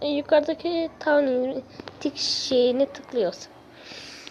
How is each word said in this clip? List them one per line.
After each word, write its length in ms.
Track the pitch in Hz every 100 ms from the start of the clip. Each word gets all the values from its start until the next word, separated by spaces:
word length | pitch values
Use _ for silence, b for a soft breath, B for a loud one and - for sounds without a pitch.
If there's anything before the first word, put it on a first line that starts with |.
yukarıdaki 880 | 294 285 285 302 302 311 339 330 320 -
tiny 600 | 311 294 277 254 254 269 - B B -
tik 160 | 294 -
şeyini 720 | - - - 254 247 247 277
tıklıyoruz. 600 | - - 247 175 - - - - B B B B B B